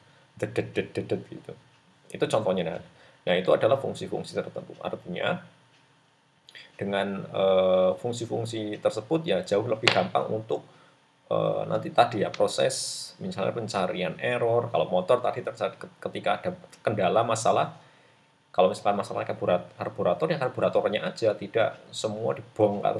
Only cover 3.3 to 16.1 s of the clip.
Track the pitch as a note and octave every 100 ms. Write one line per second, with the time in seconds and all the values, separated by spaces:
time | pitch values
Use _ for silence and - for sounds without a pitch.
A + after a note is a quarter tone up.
3.3 | F2+ F2+ - F2+ F#2 - G2+ F#2+ G2+ -
4.3 | G2+ - - - - F2+ - - - G#2
5.3 | F3+ - _ _ _ _ _ _ _ _
6.3 | _ _ - - - G2 G2 G2 G2 E2+
7.3 | G2+ F#2+ F#2+ F#2 F#2 F#2 - B2 A#2 A2+
8.3 | A#2 A2+ A2+ G#2+ G#2+ G#2 A2 - D#3+ D#3+
9.3 | F#2+ F#2 G2+ A2+ A2 - - F#3 - A#2
10.3 | A2 A2+ C#3+ - - - _ _ _ -
11.3 | A1 G#1+ G#1 G#1 G#2+ - - A#2+ G#2+ F2
12.3 | - G#2 - C3+ - - - - - -
13.3 | - A#2 A#2+ G#2+ G2+ F#2 F2+ F2 D#2+ A#2+
14.3 | B2 A#2 A#2 A#2 - - F#2 F#2 B2 G#2
15.3 | A2+ A2+ - F#2+ - - - -